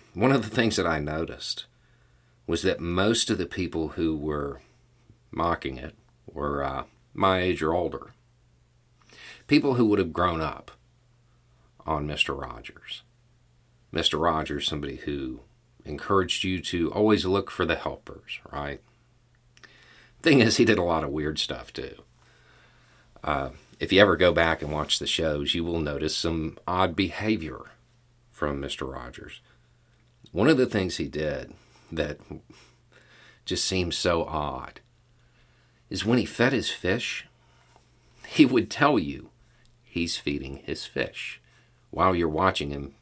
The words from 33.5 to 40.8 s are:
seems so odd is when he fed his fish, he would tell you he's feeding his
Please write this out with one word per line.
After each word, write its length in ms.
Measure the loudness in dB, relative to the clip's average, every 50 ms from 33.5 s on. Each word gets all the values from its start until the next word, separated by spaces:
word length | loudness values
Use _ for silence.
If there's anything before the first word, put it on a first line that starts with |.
| -4 -2 -2
seems 320 | 0 0 0 0 0 -2
so 280 | 0 0 2 2 2 0
odd 560 | -2 -2 -4 -4 -4 -4 -6 -10 -12 -16 -20 _ _ _ _ _ _ _ _ _ _ _ _ _ _ _ _ _ _ _ _ _ -10
is 160 | -6 -4 0
when 140 | 2 2 2
he 80 | 2
fed 260 | 0 2 2 2 4 2
his 160 | 0 -2 -4
fish, 600 | -6 -4 0 0 0 0 -2 -6 -8 -8 -10 -16 _ _ _ _ _ _ _ _ _ -20 _ _ _ _ _ _ _ -20 -18
he 180 | -2 6 6 6
would 240 | 8 6 2 2 0
tell 300 | 0 2 2 4 4 2
you 320 | 2 0 -6 -10 -12 -18 _ _ _ _ _ _ _ -20 _ _ _
he's 320 | -8 -4 -2 -2 -2 -4
feeding 400 | -4 -4 -4 -4 -4 -6 -8 -12 -12 -8
his 200 | -8 -8 -8